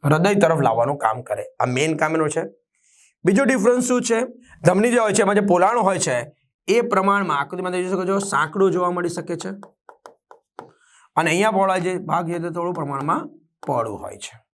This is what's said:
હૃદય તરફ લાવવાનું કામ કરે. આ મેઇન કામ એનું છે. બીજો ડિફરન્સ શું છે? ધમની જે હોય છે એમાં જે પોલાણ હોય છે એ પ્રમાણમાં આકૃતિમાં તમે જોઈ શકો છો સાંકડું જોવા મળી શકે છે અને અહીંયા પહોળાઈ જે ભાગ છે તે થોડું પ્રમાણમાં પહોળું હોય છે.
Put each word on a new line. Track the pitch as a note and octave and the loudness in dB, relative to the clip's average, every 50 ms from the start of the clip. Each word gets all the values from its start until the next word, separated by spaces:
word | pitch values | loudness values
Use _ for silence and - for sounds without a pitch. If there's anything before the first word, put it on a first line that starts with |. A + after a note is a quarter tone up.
| - C#3+ | 2 2
હૃદય | D3+ D#3 E3+ G3+ G3+ G3 | 2 4 4 2 4 4
તરફ | - D#3+ E3 D3+ C#3 A#2+ | 4 4 4 2 2 2
લાવવાનું | A2+ A#2 A#2 B2+ A#2+ - - | 2 2 0 0 -2 -2 0
કામ | A2 A2 A#2+ B2 - | -2 -2 -2 -6 -8
કરે. | G#2 G#2 G#2 - _ _ | -6 -6 -6 -12 _ _
આ | A#2 B2 B2 | -2 0 0
મેઇન | B2+ D3 D#3+ D#3+ D3 | 0 0 0 0 0
કામ | D#3+ D#3 D#3+ D#3+ | -2 -2 0 0
એનું | D#3 D3+ - | -2 -2 -2
છે. | D#3+ D3+ - - _ _ _ _ _ _ _ _ _ _ _ _ _ _ | -4 -6 -6 -12 _ _ _ _ _ _ _ _ _ _ _ _ _ _
બીજો | E3+ G3 G#3 C#4 | 2 4 4 4
ડિફરન્સ | - C4+ B3 F#3+ A#3 B3 B3+ B3 B3 | 4 2 4 4 2 2 2 2 0
શું | B3 B3 B3 A#3 | 0 0 0 0
છે? | A#3 A3+ A#3+ B3+ - - - _ - - - | -2 -2 -2 -4 -8 -18 -20 _ -20 0 2
ધમની | D#3 F3+ F#3+ G#3 B3 A#3+ | 2 4 4 4 4 4
જે | A#3+ A3+ | 2 2
હોય | G#3+ F#3+ G#3 | 2 2 2
છે | G#3+ | 2
એમાં | G3 G3+ G3+ | 2 2 2
જે | G3+ G3+ | 2 4
પોલાણ | F3 F3+ F3 G3 A#3 A#3+ G#3+ F#3+ | 4 4 4 4 4 2 2 2
હોય | F#3+ F3+ - D#3+ | 0 0 -2 -2
છે | C3 B2 A#2+ - _ _ _ _ _ _ _ - | -2 -4 -4 -6 _ _ _ _ _ _ _ 0
એ | G3 A#3+ A#3 A#3 | 0 2 2 2
પ્રમાણમાં | - F#3+ F#3+ G3 G3 G3+ G3 E3+ D3+ C#3 | 0 0 2 2 2 0 0 -2 -2 -2
આકૃતિમાં | C#3+ C#3+ - F3+ F#3 F3+ F3+ | -2 -4 -6 -8 -6 -4 -4
તમે | F3+ F3+ | -4 -4
જોઈ | F#3 F#3+ | -2 -2
શકો | F3+ F#3 F3 | -4 -2 -2
છો | F#3+ G3+ G3 G3+ - | -2 -2 -2 -2 -2
સાંકડું | - D3+ D#3 - G3+ G3 F#3+ D#3+ | -2 -2 -2 0 2 2 2 2
જોવા | F3+ F3+ F3 F3+ | 2 0 0 -2
મળી | F3+ F3 F3 F3 - | -2 -4 -4 -4 -6
શકે | F3 - F3 - - | -8 -8 -8 -8 -8
છે | F#3 G3 G3+ - - _ _ _ _ - _ _ - _ _ _ _ - _ _ _ _ - - - _ _ _ _ _ _ _ _ _ - | -10 -12 -12 -16 -20 _ _ _ _ -20 _ _ -20 _ _ _ _ -20 _ _ _ _ -20 -20 -20 _ _ _ _ _ _ _ _ _ -2
અને | D#3+ E3 | 0 2
અહીંયા | D#3+ F3 G3+ A3 G#3 F#3+ | 2 2 2 2 2 2
પહોળાઈ | G3 F#3+ F#3 F#3 F3 F3+ | 0 2 0 0 -2 -4
જે | F#3 F#3 G3 F3+ | -4 -6 -6 -4
ભાગ | D3+ E3 F3+ E3 E3+ | -4 -4 -2 -4 -6
છે | F3 E3 | -6 -6
તે | F3 E3 F3 | -8 -6 -6
થોડું | E3+ F3 F3+ F3 | -6 -6 -6 -6
પ્રમાણમાં | D3+ C#3 C#3+ C3+ C#3 D3+ E3+ D4+ - - - - _ _ _ _ - | -6 -6 -6 -6 -4 -2 -4 -4 -4 -10 -18 -20 _ _ _ _ -8
પહોળું | - C#3 B2 A2+ A2 G2+ G2 G2 | -4 -4 -2 -2 -4 -6 -10 -12
હોય | G2 G2+ G2+ - | -14 -14 -14 -16
છે. | - - A2+ _ _ | -18 -20 -20 _ _